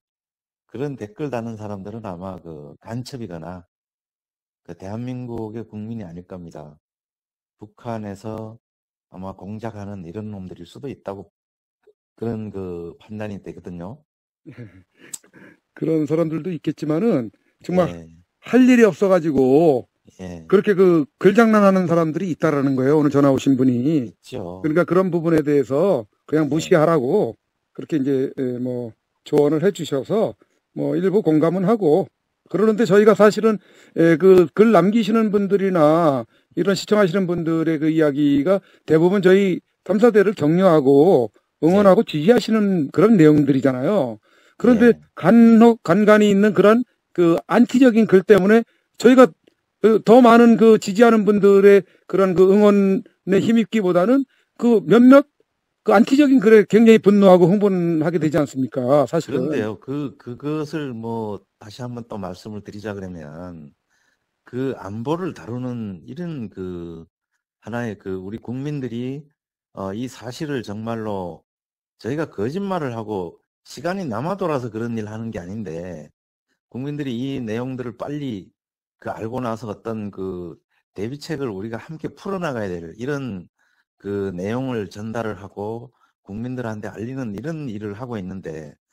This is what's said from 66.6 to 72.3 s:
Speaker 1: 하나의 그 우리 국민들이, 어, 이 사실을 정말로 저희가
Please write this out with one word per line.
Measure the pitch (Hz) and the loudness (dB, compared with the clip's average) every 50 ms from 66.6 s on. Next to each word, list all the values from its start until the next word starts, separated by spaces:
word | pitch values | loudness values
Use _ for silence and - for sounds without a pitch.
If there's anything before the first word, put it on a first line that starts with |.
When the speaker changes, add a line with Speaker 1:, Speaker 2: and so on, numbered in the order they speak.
| 92 90 90 87 85 85 82 82 82 _ _ _ _ _ _ _ _ _ _ _ | -12 -12 -12 -12 -14 -14 -16 -18 -20 _ _ _ _ _ _ _ _ _ _ _
Speaker 1:
하나의 | _ 104 110 120 120 113 101 - | _ -12 -10 -10 -8 -10 -10 -12
그 | - 98 92 | -12 -12 -12
우리 | 95 92 98 107 113 | -10 -12 -12 -16 -14
국민들이, | - - 120 131 139 147 151 143 131 120 113 117 123 131 135 147 147 147 _ _ _ _ _ _ _ _ _ | -14 -12 -12 -10 -10 -10 -8 -8 -10 -10 -10 -10 -10 -10 -10 -12 -16 _ _ _ _ _ _ _ _ _ _
어, | 95 95 95 95 | -12 -12 -10 -10
이 | 110 127 123 | -10 -12 -12
사실을 | - - 101 120 123 - 160 143 143 127 104 | -14 -16 -16 -16 -14 -12 -10 -8 -8 -8 -8
정말로 | - 101 107 110 117 117 113 107 107 101 95 90 87 - - _ _ _ _ _ _ _ _ _ _ _ _ | -10 -12 -12 -10 -10 -10 -8 -8 -8 -8 -8 -10 -10 -14 -16 _ _ _ _ _ _ _ _ _ _ _ _
저희가 | - 107 139 156 160 - | -10 -8 -6 -6 -8 -8